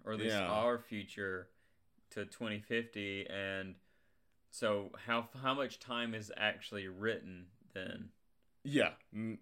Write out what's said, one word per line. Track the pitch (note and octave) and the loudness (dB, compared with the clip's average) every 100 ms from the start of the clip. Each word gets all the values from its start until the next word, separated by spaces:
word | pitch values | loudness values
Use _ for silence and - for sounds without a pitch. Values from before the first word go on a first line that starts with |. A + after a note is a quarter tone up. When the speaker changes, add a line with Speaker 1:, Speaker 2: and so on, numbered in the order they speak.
Speaker 1:
or | - | -4
at | A2 | 0
least | A2+ G#2+ | 4 4
Speaker 2:
Yeah. | F2+ | 4
Speaker 1:
our | G#2+ A#2+ A#2+ | 6 4 2
future, | - G#2+ G2 - G2 F#2 F2+ _ _ _ _ _ _ | -2 -6 -6 -4 -2 -2 -6 _ _ _ _ _ _
to | - G#2 | -6 -6
twenty | - A2+ G#2 | -4 -4 -4
fifty, | G#2 A#2 A#2 G#2+ G2+ G2 G2 | 0 0 0 -4 -2 -2 -4
and | G2 G2 G2 F#2+ F2+ _ _ _ _ _ _ _ | -2 -2 -2 -4 -10 _ _ _ _ _ _ _
so | - A2+ G#2 G2 - A#2 | -2 2 2 0 -8 0
how, | A#2+ A#2 C3 | 2 0 -2
how | C3 | 0
much | C#3 C3 - | 2 0 -2
time | - A#2+ A#2 A2+ | -4 0 0 -2
is | G#2+ - | -6 2
actually | G#2+ G2+ - G2+ F#2+ | 2 2 -4 -6 -6
written | F#2 G#2+ G2+ F2+ F2+ F2+ - - | 0 0 0 -4 -12 -14 -20 -12
then? | F#2+ F#2 - - - _ _ _ _ | -6 -6 -6 -10 -14 _ _ _ _
Speaker 2:
Yeah, | C#3+ C#3+ F#2 - - G#2 | 0 4 4 2 -10 -4
mm, | A2+ A2 | -4 -4